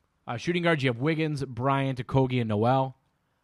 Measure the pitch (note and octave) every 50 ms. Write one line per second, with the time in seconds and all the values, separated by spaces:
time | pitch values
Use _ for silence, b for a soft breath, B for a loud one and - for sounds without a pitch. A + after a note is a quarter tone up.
0 | _ _ _ _ - - B2 A2+ - E3 F3 F3+ E3+ E3+ E3 D3+ B2+ C3+ A#2+ A2+
1 | C3 D#3 E3 D3+ D#3+ D3+ D3+ C3+ C#3 C3+ B2 A#2 B2 C#3 C#3 C#3 C3+ C3+ C3 A2+
2 | A2+ - - C3+ C3+ B2+ B2+ B2 A#2 A2 G#2+ G#2 A2 A#2+ C3 C3+ C3 C3 B2+ _
3 | _ _ _ _ _ _ _ _